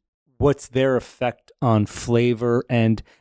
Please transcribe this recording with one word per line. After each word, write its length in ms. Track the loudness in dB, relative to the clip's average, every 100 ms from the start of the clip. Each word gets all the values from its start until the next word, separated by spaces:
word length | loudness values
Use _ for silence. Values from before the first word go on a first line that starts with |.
| _ _ _ -2
what's 300 | 0 0 -4
their 280 | -2 0 0
effect 560 | -4 -6 -6 -6 _ -4
on 240 | 0 2 0
flavor, 800 | -6 0 2 2 0 0 -2 0
and, 320 | 0 2 0 -6 _